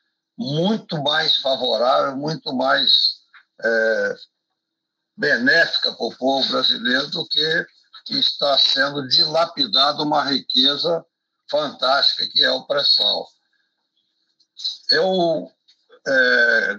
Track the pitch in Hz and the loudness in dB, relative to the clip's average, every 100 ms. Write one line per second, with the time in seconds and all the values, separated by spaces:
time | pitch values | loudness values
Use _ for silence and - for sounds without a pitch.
0 | _ _ _ - 120 147 185 220 - 165 | _ _ _ -10 -4 0 0 0 -4 -6
1 | 139 151 - - 135 131 123 117 120 143 | -2 0 0 0 0 -2 0 0 2 2
2 | 143 135 147 160 - 131 131 135 - - | 0 -4 -6 -6 -6 -4 0 2 2 2
3 | - - _ - _ - 110 113 110 107 | 2 -4 _ -20 _ -6 -2 0 0 0
4 | 101 - - _ _ _ _ _ _ _ | -2 -6 -14 _ _ _ _ _ _ _
5 | _ - 147 135 127 165 165 - - - | _ -4 0 2 2 2 2 0 -4 -6
6 | 120 - 127 135 123 131 127 - 117 131 | -8 -4 -2 0 -2 0 0 0 0 -2
7 | 147 170 156 - - 165 - _ _ - | -2 -8 -6 -2 0 -2 -6 _ _ -20
8 | - 139 - - 147 135 - 135 139 143 | -10 -4 -2 -2 0 2 2 2 0 -2
9 | 127 147 151 156 165 - - - 143 143 | 0 2 2 2 0 -2 -2 2 2 0
10 | 151 147 135 139 - - 139 143 170 165 | 0 0 0 -4 -2 0 2 2 -2 -2
11 | - _ _ _ - 143 147 110 127 139 | -6 _ _ _ -6 -4 -4 -2 0 2
12 | - - - - 127 131 - 143 - - | 2 0 -2 0 0 0 -2 0 2 2
13 | - - - _ _ _ _ _ _ _ | 2 -2 -6 _ _ _ _ _ _ _
14 | _ _ _ _ _ - - - - - | _ _ _ _ _ -12 -10 -8 -2 0
15 | 190 190 170 156 - _ _ _ _ - | 2 2 0 0 -6 _ _ _ _ -12
16 | - 110 127 123 120 117 - | -2 2 4 4 4 2 0